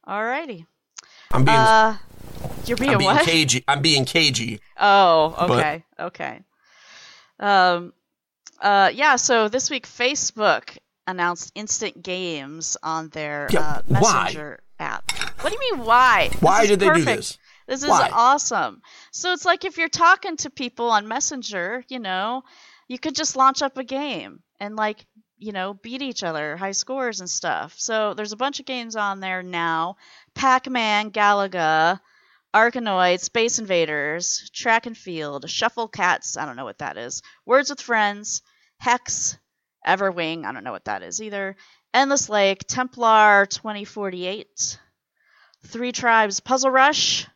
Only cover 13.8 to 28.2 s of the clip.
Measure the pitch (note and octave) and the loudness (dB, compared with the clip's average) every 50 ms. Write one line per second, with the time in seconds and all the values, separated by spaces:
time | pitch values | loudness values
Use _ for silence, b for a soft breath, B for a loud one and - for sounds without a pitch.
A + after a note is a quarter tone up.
13.8 | - - C3+ - G3 A3+ F3+ B2+ F#2+ - - D#3 D3+ D3 - - - - - - | 4 4 4 6 6 4 4 2 0 -2 -4 -8 -10 -12 -14 -18 -20 -20 -14 -10
14.8 | D#3+ C#3 A2+ - - - - - - - - - - D#4 G#4+ A#4+ C#5 B4+ G4+ C#4 | -8 -8 -8 -6 -6 -6 -4 -4 -6 -6 -6 -6 -4 -4 -4 -4 -4 -4 -4 -4
15.8 | A#3 A3 A#3 B3 B3+ B3+ A3+ - D#3 G2 - - - D#3 F#3+ G#3+ A3+ G#3 G#3 F#3 | 2 4 6 6 6 6 6 4 4 2 2 4 4 4 6 6 6 4 4 4
16.8 | G3 F#3+ D#4+ E4 D#3 - A3+ - - - - b b b b b b - C4 C4 | 6 4 4 4 4 2 0 -2 -4 -10 -12 b b b b b b -8 -8 -4
17.8 | C#4 D4 G3+ E3 D3 - - A3 A#3 B3+ C#4 D4 - - A#3+ G3 D3+ A2+ F#2+ - | 2 2 4 4 4 2 2 4 4 4 4 4 0 -2 -2 -2 -4 -4 -6 -12
18.8 | B B B B B B B - - F4+ F4+ - - F#4 E4+ F#4 - F#4 D4+ E4 | B B B B B B B -8 -4 -4 -4 -2 0 0 0 0 -2 -10 -6 -4
19.8 | E4 D#4+ - - E4+ E4+ F#4 F#4+ - G4 E4 - - C#4+ _ - C4+ A#3+ _ - | -4 -4 0 2 4 4 4 4 0 -10 -8 -8 -10 -12 _ -10 -10 -10 _ -4
20.8 | A#3 A#3+ A3+ G#3 G3+ G#3+ A3 C4+ C#4+ - D#4 C4 A3+ - G#3 F#3 F3 F#3 A3+ B3+ | -2 0 0 0 0 -2 -6 -4 -4 -4 -6 -8 -10 -8 -6 -6 -6 -6 -6 -8
21.8 | B3 _ C4 B3+ A3+ F#3+ F#3 F#3 G3 A3 B3 C4 B3+ b b b b b b b | -10 _ -12 -10 -6 -4 -4 -4 -2 -4 -4 -6 -10 b b b b b b b
22.8 | b _ B3 B3 - D#4 C4+ - D#4+ - - C4 C4 C4+ C4 - D4 C4+ _ C4 | b _ -14 -8 -8 -8 -6 -4 -6 -6 0 4 4 4 4 2 -4 -4 _ -8
23.8 | C4 A3 C4+ C4+ D4 D4 A#3+ E3 G#2+ G2 - - _ _ _ _ G3 G#3 G#3+ A3 | -10 -6 -6 -6 -6 -6 -6 -8 -10 -12 -16 -20 _ _ _ _ -12 -10 -4 -4
24.8 | G#3+ G#3+ G#3+ G#3+ - _ _ A3 _ _ _ _ G3+ G#3+ G3+ F#3+ F#3 G3 G#3 G3 | -4 -4 -4 _ -16 _ _ _ _ _ _ _ -14 -10 -8 -6 -6 -6 -8 -12
25.8 | _ A3+ A#3+ B3+ C#4 C4 A3 - G3+ E3+ D#3+ D3+ D3+ D3+ D3 F3 G3 G3 G3 - | _ -12 -10 -8 -8 -8 -8 -6 -6 -4 -4 -4 -6 -6 -6 -6 -6 -6 -6 -6
26.8 | - - C4 C4+ B3+ A#3+ G#3+ F#3+ F3+ F3 - - - E3+ A#2 D#2+ - D#3+ - - | -6 -6 -6 -4 -4 -6 -6 -8 -10 -8 -8 -6 -4 -4 -4 -4 -6 -10 -10 -10
27.8 | - - A3+ A3 G#3+ G#3 F#3+ G3 | -8 -4 -2 -2 -2 -2 -4 -6